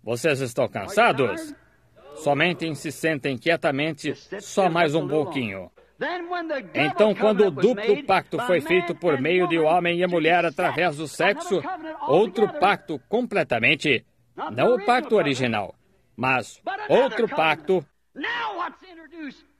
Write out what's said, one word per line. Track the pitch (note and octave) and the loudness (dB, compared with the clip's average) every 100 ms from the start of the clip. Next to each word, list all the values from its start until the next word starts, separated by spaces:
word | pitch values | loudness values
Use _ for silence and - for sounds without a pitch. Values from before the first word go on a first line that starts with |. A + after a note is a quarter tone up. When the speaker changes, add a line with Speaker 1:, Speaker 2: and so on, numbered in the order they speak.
Speaker 1:
Vocês | - A#2+ E3 C3+ | -6 -2 0 0
estão | C3 A#2+ | -2 -2
Speaker 2:
Are | A#2 | -2
you | A2+ | -2
Speaker 1:
cansados? | F#2+ G3+ A#3 C#3 A#2+ F#2 | -4 2 4 4 0 -2
Speaker 2:
tired? | - - _ _ _ _ - - | -10 -16 _ _ _ _ -20 -6
Speaker 1:
Somente | - C#3+ E3+ E3+ E3 C#3+ | -2 2 0 0 -6 -8
se | D#3+ | -10
sentem | - D#3+ D#3 C#3+ B2 | -4 -2 -2 -4 -4
quietamente | D#3 D#3+ E3 C#3 D#3 D#3 D3+ | 0 0 0 -2 -4 -4 -8
Speaker 2:
Just | - - | -8 -12
sit | G3 | -14
Speaker 1:
só | - - | -6 0
Speaker 2:
still | F#3 | 0
Speaker 1:
mais | E3 E3 | 2 2
Speaker 2:
just | D#3 | 2
a | |
Speaker 1:
um | D3 | 0
Speaker 2:
little | D3+ | -2
longer. | D3 | -2
Speaker 1:
pouquinho. | D3 A2+ F#2+ F2 _ _ _ | -4 -6 -8 -14 _ _ _
Speaker 2:
Then | C#4 F4 E4+ | -8 -6 -8
when | F4+ E4 | -8 -6
the | C#4+ | -8
double | F#3 - | -6 -2
Speaker 1:
Então, | D3+ - G#3+ | -2 2 2
quando | G3 G#3+ G3+ | 4 2 4
o | G#3 | 2
Speaker 2:
covenant | C#3 | 4
was | G#3+ | 2
Speaker 1:
duplo | G#3+ G#3 | 2 2
Speaker 2:
made | G#3 C#4 | 0 2
Speaker 1:
pacto | F#3 - E3 | 0 0 -6
Speaker 2:
by | B3 | 0
Speaker 1:
foi | F3 | 0
feito | C#3+ F3+ F#3 | 2 0 0
Speaker 2:
man | E3 | -2
Speaker 1:
por | E3+ | 0
Speaker 2:
and | C#3 | 0
Speaker 1:
meio | C#3+ F3+ F3 | 2 2 2
de | E3 | 2
Speaker 2:
woman | D#3 F3 | 4 2
Speaker 1:
homem | F3 E3+ | 2 0
e | |
Speaker 2:
to | F3+ | 0
Speaker 1:
mulher | F3 D#3 F3 | 2 4 4
Speaker 2:
sex, | E3+ | 2
Speaker 1:
através | D3 F3+ C#3 F3 D3 | 0 -2 0 -2 -2
do | |
Speaker 2:
another | D3+ - | -10 0
Speaker 1:
sexo, | F#3 G3+ - F#3 | 0 0 -2 -4
Speaker 2:
covenant | C#3 F4+ - - - | -4 -10 -10 -10 2
Speaker 1:
outro | D3+ G#3+ A3+ | 4 4 2
Speaker 2:
altogether. | G3+ D4 | 0 2
Speaker 1:
pacto | F#3+ F#3+ - D3+ _ | 2 2 -4 -10 _
completamente, | A3 B3+ G3 D3+ A#2 A#2+ D#3 D#3 A2+ _ _ _ - | -2 0 -2 0 2 2 2 2 0 _ _ _ -10
Speaker 2:
Not | - | -8
the | A#2+ | 0
Speaker 1:
não | E3+ | 2
o | |
Speaker 2:
original | B3+ - | 2 2
Speaker 1:
pacto | B3 B3+ | 0 2
Speaker 2:
covenant, | G#3+ D3 | 2 2
Speaker 1:
original, | B2+ B2+ A2 F2+ - _ _ _ - | 0 -2 -2 -6 -12 _ _ _ -4
mas | C3 C3 A2 - | 0 0 -2 -12
Speaker 2:
but | - | -10
another | F#4+ G#4+ F#3 | -10 2 4
Speaker 1:
outro | C4+ - A3+ | 4 0 -2
Speaker 2:
covenant. | F#3+ | 2
Speaker 1:
pacto. | D#3+ D3+ - F#3 C#3+ _ _ | 0 0 0 -2 -2 _ _
Speaker 2:
Now | G#3+ F#4+ A#4+ A4+ F#4+ | -10 -8 -6 -6 -6
what's | E4+ - F#4 | -10 -10 -20
introduced? | E4 D#4 E4+ D4 - _ _ | -20 -20 -14 -14 -16 _ _